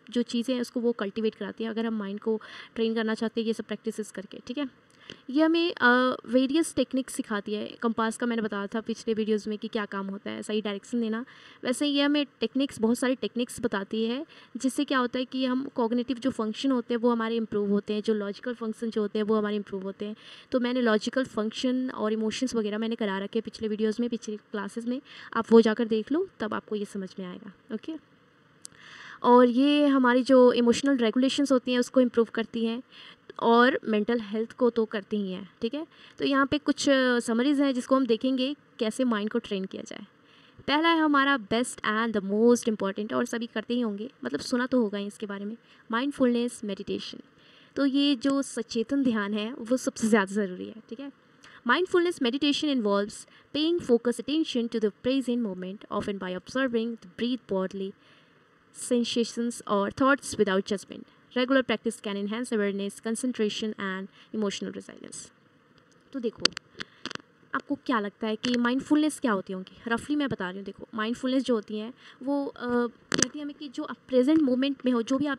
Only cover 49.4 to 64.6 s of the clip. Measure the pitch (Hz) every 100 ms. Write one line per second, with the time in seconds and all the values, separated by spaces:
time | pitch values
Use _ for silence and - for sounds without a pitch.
49.4 | 214 294 220 254 - - 226 220 190 196
50.4 | 196 180 196 220 - 226 277 - _ _
51.4 | - - 233 262 370 349 349 349 247 269
52.4 | 294 285 302 262 208 202 208 - - -
53.4 | _ - 311 349 254 233 247 233 - 311
54.4 | 311 247 233 233 208 - 247 269 247 240
55.4 | 220 185 185 202 - 208 208 196 185 180
56.4 | - 262 269 233 233 226 180 - 233 254
57.4 | - 190 185 196 196 - _ - _ _
58.4 | _ _ _ - - 240 226 247 226 -
59.4 | 233 - - 202 202 - 269 277 - -
60.4 | 202 190 - 196 - - - _ _ 247
61.4 | 254 269 254 220 233 - 214 202 202 220
62.4 | 247 226 202 196 202 - 226 226 254 233
63.4 | 214 - 220 - 196 185 190 - - 220
64.4 | 202 -